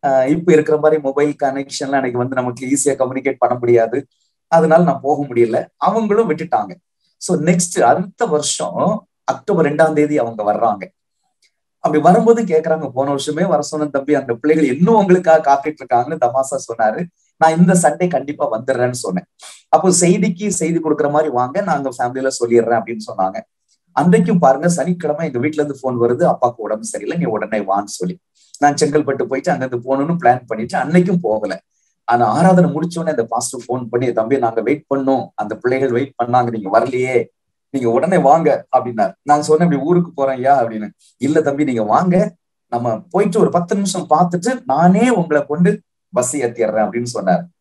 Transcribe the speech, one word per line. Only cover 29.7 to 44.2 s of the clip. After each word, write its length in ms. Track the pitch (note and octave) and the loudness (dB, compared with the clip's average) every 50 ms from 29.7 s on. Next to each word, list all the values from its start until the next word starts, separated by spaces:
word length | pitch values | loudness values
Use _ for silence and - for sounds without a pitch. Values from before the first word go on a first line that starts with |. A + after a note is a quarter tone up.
| B2+ A#2+ | -6 -8
போகணும்னு 380 | A#2+ C3 C3+ C3+ C#3 D#3+ F3 E3+ | -4 -4 -2 -2 -2 -2 -2 0
plan 200 | - A#2+ B2 B2 - - | 2 2 2 2 0 -8
பண்ணிட்டு 300 | A2 G#2+ A2+ A#2+ - E3+ | -8 -8 -8 -6 -4 -4
அன்னைக்கும் 440 | C3 C#3 D#3+ F3+ F3+ F3 - F3 | -4 2 2 2 4 4 0 0
போகல. 400 | F3 A2 G#2+ G#2+ G#2+ - - - _ _ _ _ _ _ _ _ _ | 0 0 -2 -2 -2 -6 -8 -8 _ _ _ _ _ _ _ _ _
ஆனா 200 | - A#2+ A#2+ A#2+ | 0 2 2 2
ஆராதனை 440 | G#2+ A2 C#3+ E3+ F#3+ F#3 F3+ F3 D3+ | 2 2 4 4 4 6 6 4 2
முடிச்ச 40 | C#3 | 0
உடனே 360 | D3+ E3 E3+ - E3+ D#3+ D#3+ | -4 -6 -6 -6 -6 -4 -4
அந்த 160 | D3+ B2+ A2+ | -2 -2 -4
pastor 360 | - A#2 A#2 A#2 - - B2 A#2 | -2 -4 -6 -6 -6 -10 -10 -8
phone 240 | - B2 C3 A#2+ A2 | -6 -6 -6 -6 -4
பண்ணி, 240 | - B2 B2+ B2 A2+ | -4 -2 -2 -2 -2
"தம்பி, 240 | A2 A2 A2+ C#3 C3 | -2 0 0 0 0
நாங்க 240 | B2 A2+ A2+ A2+ | 0 -2 -2 -2
wait 240 | A2 A2+ D3 D3 _ _ C#3 | -2 -2 -2 -2 _ _ -4
பண்ணோம், 320 | C#3 C3+ C3 C3+ B2+ A2 - _ | -2 0 0 0 -2 -2 -6 _
அந்த 200 | - G#2+ G#2 A2 | -8 -8 -8 -8
பிள்ளைகள் 360 | - - B2 B2+ C3 C#3 C3 | -4 -2 -2 0 0 0 0
wait 220 | A#2+ A#2+ C#3 C3+ _ _ A#2 | 0 -2 -2 -4 _ _ -6
பண்ணாங்க, 260 | A#2+ A#2+ B2+ A#2+ A#2+ | 0 2 2 2 2
நீங்க 300 | A2+ A2 G#2 G2 G2 A2+ | -4 -6 -6 2 2 2
வரலையே, 460 | A#2 - B2+ B2+ B2+ B2+ C3 A#2+ A2+ - _ _ _ _ _ _ _ _ | 2 2 -2 -4 -4 -2 -2 -4 -6 -6 _ _ _ _ _ _ _ _
நீங்க 200 | - C3+ B2 A#2 | -8 -4 -2 0
உடனே 280 | A2+ B2+ - F3+ F#3 F3 | 0 0 0 2 0 2
வாங்க" 500 | - C3+ C#3+ C3 C3 C#3+ C3 - - _ - B2+ | 4 4 4 4 4 2 0 0 -4 _ -2 -2
அப்படின்னாரு. 360 | A#2+ B2 A#2 A2 G2+ F#2+ - _ | -2 -2 -4 -2 -2 -2 -4 _
நான் 220 | _ C#3 D3 D3 D3 | _ 0 0 0 2
சொன்னேன், 240 | - D#3 D#3 E3+ F3 | 2 2 2 4 2
"இப்படி 200 | D3 C#3 C3+ D#3 | 0 0 0 0
ஊருக்கு 240 | F3+ F3 F3 E3+ - | 0 0 0 -2 -4
போறேன் 220 | - C3+ C3+ C3+ | -4 -2 -2 -2
ஐயா" 280 | B2+ B2 C3+ C#3+ C#3 A#2+ | -2 2 2 2 2 2
அப்படின்னு. 260 | A2+ A2 A2 G#2+ G2+ - _ _ _ _ _ | -2 -4 -8 -10 -10 -12 _ _ _ _ _
"இல்ல 240 | A#2+ C#3 D3+ D#3+ | -2 0 2 2
தம்பி, 220 | D3+ C#3+ C#3 C#3 D3 | 2 0 0 0 -2
நீங்க 200 | C3+ B2 A2+ A2 | -2 0 -2 0
வாங்க, 520 | G#2+ A2+ C#3+ F3+ F#3 F3 F#3 G#3 G#3 - _ _ _ _ _ _ _ | 2 2 2 2 2 2 2 2 0 -4 _ _ _ _ _ _ _
நம்ம 320 | - A#2 B2 B2 A2+ G#2 - _ | -6 -4 -2 -2 -4 -4 -8 _
போயிட்டு 300 | - F3+ G#3 G3+ F3 A3+ | -2 0 0 0 2 2
ஒரு 100 | F3 - | 2 2
பத்து 260 | - F3 F3 F3 A3+ | 2 0 -2 0 -2
நிமிஷம் 320 | G3 G3+ F#3+ - F3+ E3 - | -2 -2 -4 -4 -6 -2 0
பார்த்துட்டு 520 | D3+ D#3 | 2 2